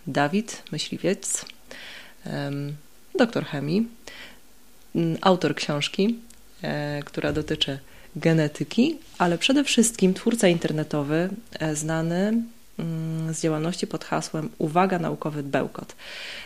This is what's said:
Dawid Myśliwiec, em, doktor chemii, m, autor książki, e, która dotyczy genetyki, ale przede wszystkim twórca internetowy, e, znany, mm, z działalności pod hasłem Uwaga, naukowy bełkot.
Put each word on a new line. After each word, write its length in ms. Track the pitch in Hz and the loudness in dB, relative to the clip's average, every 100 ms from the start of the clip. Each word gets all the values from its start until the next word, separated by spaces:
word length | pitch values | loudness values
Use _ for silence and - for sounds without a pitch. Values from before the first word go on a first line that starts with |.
| - | -2
Dawid 560 | 135 147 196 226 - - | 2 2 2 -2 -8 -8
Myśliwiec, 760 | 151 - 131 170 208 - - - - - - - - - - - | -8 -6 -2 0 0 -2 -6 -6 -18 -18 -16 -16 -16 -18 -14 -8
em, 500 | 143 143 143 143 147 - - - 381 | -6 -4 -4 -6 -8 -14 -20 -4 2
doktor 300 | 233 - - | 2 0 -4
chemii, 420 | 147 143 190 233 - - - - - - - - - - 160 | -4 0 0 0 -6 -18 -18 -18 -20 -20 -20 -20 -20 -6 -2
m, 220 | 165 160 | 0 2
autor 340 | 190 180 147 139 | 2 4 2 0
książki, 640 | - 147 - - 202 233 - - - - | -2 -2 -2 0 0 0 -8 -20 -20 -8
e, 420 | 156 147 147 147 | -4 -4 -4 -6
która 300 | 143 - 147 | -8 -4 -2
dotyczy 460 | 147 151 156 - 135 - - - 156 | -2 -2 -2 -2 -4 -10 -20 -14 0
genetyki, 840 | 165 160 151 - 147 - 294 302 - - | 4 6 4 0 0 4 4 2 -8 0
ale 200 | 180 170 | 2 4
przede 260 | - 285 | 4 4
wszystkim 500 | 269 - 226 - 185 | 6 4 4 6 4
twórca 340 | 190 226 226 190 | 4 0 4 6
internetowy, 840 | 170 156 151 151 151 143 156 185 196 - - | 6 2 0 -2 -2 0 0 0 -4 -12 -6
e, 160 | 156 151 | -2 -2
znany, 680 | 156 160 165 175 208 226 233 - - - | -2 0 0 2 2 2 -2 -8 -14 -8
mm, 540 | 165 160 160 160 160 | -4 -4 -4 -4 -4
z 80 | 160 | 0
działalności 460 | 165 151 165 180 - | 0 0 -2 -2 -4
pod 180 | - - | -4 -4
hasłem 440 | 156 - 160 156 - | -4 -4 -6 -6 -4
Uwaga, 420 | 156 165 190 180 | 0 4 4 2
naukowy 440 | 160 147 156 147 | -2 -2 -4 -4
bełkot. 520 | 139 143 - - - - - - - - | -2 -2 -2 -6 -14 -16 -16 -14 -12 -14